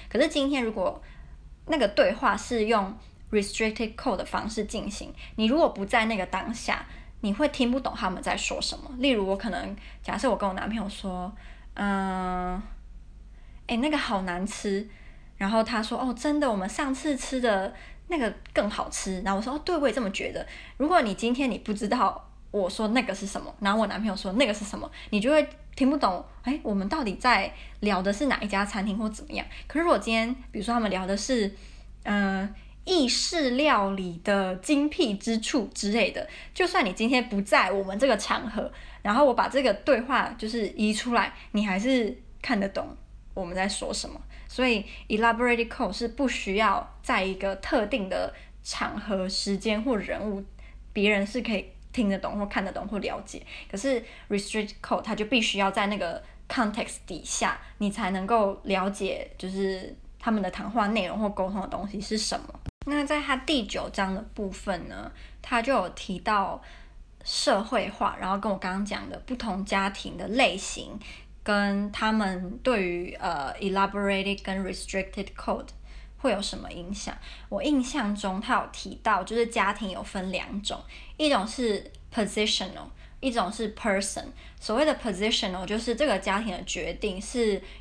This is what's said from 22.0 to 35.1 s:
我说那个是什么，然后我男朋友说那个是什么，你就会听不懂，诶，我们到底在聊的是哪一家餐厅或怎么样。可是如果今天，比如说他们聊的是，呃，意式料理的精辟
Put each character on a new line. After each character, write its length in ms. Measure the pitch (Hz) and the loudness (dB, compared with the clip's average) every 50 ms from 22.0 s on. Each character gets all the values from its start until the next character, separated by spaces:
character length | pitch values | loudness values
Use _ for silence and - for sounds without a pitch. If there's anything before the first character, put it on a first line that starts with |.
| 202 190 - - - - - - - - | 4 4 2 0 -8 -16 -18 -20 -12 -4
我 180 | - 208 185 175 | -2 0 0 0
说 180 | - - 220 208 | 0 0 0 2
那 120 | 226 262 247 | 2 2 2
个 100 | 202 190 | 2 -2
是 140 | - 208 196 | -4 -4 -6
什 120 | - 202 | -6 -6
么， 140 | - - - - | -8 -10 -8 -2
然 140 | 208 196 202 | 2 2 4
后 60 | 220 | 4
我 80 | 220 208 | 4 2
男 120 | 202 196 | 0 0
朋 80 | 220 214 | -2 -2
友 80 | 185 | -2
说 180 | - - 190 185 | -2 -2 0 2
那 140 | 233 277 220 | 4 4 4
个 60 | 202 | 2
是 100 | - 208 | 0 -4
什 140 | 202 - 202 | -6 -6 -6
么， 120 | - - - - - - | -8 -8 -10 -12 -6 0
你 100 | - 208 | 0 2
就 100 | 202 262 | 4 6
会 160 | 302 311 294 294 - - - - - | 6 6 6 4 0 -12 -18 -8 0
听 140 | - 277 262 | 2 4 4
不 80 | 302 285 | 4 4
懂， 280 | 254 202 180 175 - - - - - | 4 2 2 0 -4 -8 -14 -6 -2
诶， 160 | 247 285 311 - | -2 -2 0 0
我 100 | 226 202 | 0 0
们 140 | 196 185 208 | 0 0 0
到 160 | 311 311 262 | 0 0 0
底 120 | 208 180 | -2 -2
在 380 | - - 254 233 190 196 - - - - - - - | 2 4 6 6 6 4 2 -4 -8 -14 -16 -8 -2
聊 200 | - 208 196 185 | 2 2 4 4
的 120 | 185 196 202 | 4 2 2
是 140 | 208 294 262 | 2 2 2
哪 120 | 214 - | 2 2
一 60 | 202 208 | 0 0
家 180 | 202 196 208 | 0 0 0
餐 200 | 208 - 208 190 | 0 0 -2 -2
厅 120 | 214 190 220 | 0 0 0
或 120 | 220 214 | -2 -2
怎 140 | 214 - - | -4 -6 -10
么 60 | - - | -8 -6
样。 120 | - - - - - - - | -6 -6 -8 -10 -14 -10 -4
可 120 | - 294 | -2 2
是 40 | 339 | 4
如 60 | 349 | 6
果 80 | 285 202 | 6 6
今 160 | 202 233 226 | 4 4 2
天， 200 | 226 226 233 254 262 - - | 2 2 2 -2 -4 -6 -8
比 60 | - 220 | -6 -4
如 80 | 190 | -2
说 80 | 233 240 | 0 2
他 60 | 240 | 2
们 100 | 220 202 | 2 2
聊 160 | 185 185 185 | 0 0 0
的 100 | 180 196 | 0 0
是， 380 | 202 - - 262 233 202 196 202 - - - - - - - - - - | 0 0 2 2 2 2 0 -2 -6 -12 -16 -16 -16 -18 -18 -16 -8 -2
呃， 460 | - 208 208 202 196 196 190 196 202 208 - - - - - - | 0 2 4 4 4 2 0 0 -2 -4 -8 -16 -18 -18 -8 -2
意 220 | 330 370 339 269 233 | 2 4 4 4 4
式 440 | - - - - 349 339 294 254 | 4 2 0 0 2 2 2 4
料 400 | 247 254 302 294 254 214 196 196 | 4 4 6 6 6 6 4 2
理 280 | 196 190 185 180 170 165 - | 0 -2 -2 -4 -6 -4 0
的 320 | 214 202 196 190 185 185 | 2 4 4 4 2 -2
精 340 | 180 - - 302 285 285 294 | -2 0 2 4 4 4 4
辟 240 | - - 311 226 | 2 2 2 2